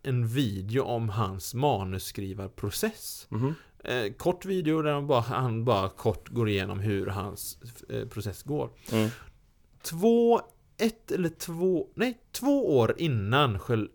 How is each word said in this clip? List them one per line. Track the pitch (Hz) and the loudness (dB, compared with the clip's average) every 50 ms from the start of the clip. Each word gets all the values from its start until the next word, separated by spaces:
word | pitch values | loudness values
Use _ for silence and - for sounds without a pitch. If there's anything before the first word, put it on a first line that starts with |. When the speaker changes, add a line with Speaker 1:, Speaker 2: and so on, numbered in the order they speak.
| - | -6
Speaker 1:
en | 135 127 123 117 110 | -2 0 0 0 0
video | 117 139 143 107 98 95 92 101 113 135 - | 0 0 0 0 0 -4 -4 -2 0 0 0
om | - 120 117 113 107 | 0 -2 -2 -2 -2
hans | 95 110 110 95 95 95 - - - | 0 0 -2 -2 -2 -6 -8 -8 -4
manusskrivarprocess. | 120 135 147 127 98 98 92 95 95 - - - - 101 95 95 104 98 92 - - - 101 - - - 220 220 - - - - - - - | 0 0 2 2 0 -2 -4 -4 -6 -6 -8 -8 -8 -8 -8 -8 -8 -8 -10 -8 -6 -6 -6 -2 -2 -2 -2 -4 -6 -12 -14 -14 -14 -12 -8
Speaker 2:
Mhm. | - 107 120 139 160 - - - _ _ - - | -4 -2 -2 -2 -2 -6 -10 -20 _ _ -6 -4
Speaker 1:
Eh, | 123 127 113 98 - - | -2 -2 -2 -2 -4 -2
kort | - 170 180 180 - | 0 0 0 0 -4
video | 190 196 185 165 151 160 160 | -4 -2 -2 0 0 0 0
där | 151 151 147 | 0 0 0
han | 143 143 143 | -2 0 2
bara, | 143 120 | 2 2
han | 113 120 117 101 131 123 113 113 113 | 2 2 0 0 0 0 0 0 2
bara | 127 113 98 95 95 | 4 4 4 2 0
kort | - - - 113 101 - - - | -4 0 0 0 0 0 -6 -6
går | - 117 113 107 | -2 0 0 2
igenom | 104 98 92 98 98 98 | 2 2 0 -2 -4 -2
hur | 101 110 101 98 92 95 | -2 0 0 0 0 -2
hans, | 95 101 95 101 98 - - - - - - 120 - - - - | -4 -4 -6 -6 -8 -10 -10 -12 -12 -14 -16 -20 -20 -20 -14 -10
eh, | 117 117 107 117 | -8 -8 -8 -8
process | - 107 101 104 - - - | -8 -8 -8 -8 -8 -8 -8
går. | - 147 147 127 117 - - - - | -6 -4 -4 -4 -6 -10 -16 -10 -2
Speaker 2:
Mm. | 117 110 110 110 120 - - - - - _ _ _ _ _ _ _ _ - | 0 0 2 0 -2 -6 -14 -20 -20 -20 _ _ _ _ _ _ _ _ -10
Speaker 1:
Två, | - 165 165 190 233 233 233 233 233 233 - - - - _ _ _ _ - | -8 -4 2 4 4 6 6 6 6 4 4 2 -2 -12 _ _ _ _ -2
ett | 214 226 - - _ - | 0 0 0 -4 _ -6
eller | - 175 180 160 | -2 -2 0 -2
två, | 160 - - - 165 165 180 185 185 156 - - - | -2 -4 -8 -8 -4 -2 0 2 2 0 -2 -4 -2
nej, | - 214 254 233 - _ _ | -2 0 0 0 -4 _ _
två | - - 240 277 285 277 240 - 151 127 | -10 -2 2 4 4 4 4 4 6 6
år | 113 110 - - | 6 4 4 2
innan | 170 160 131 113 95 101 120 139 147 123 101 90 | 0 0 2 0 2 2 4 4 4 4 2 -2
själv, | - - 120 110 104 - - | 0 0 0 0 0 -2 -6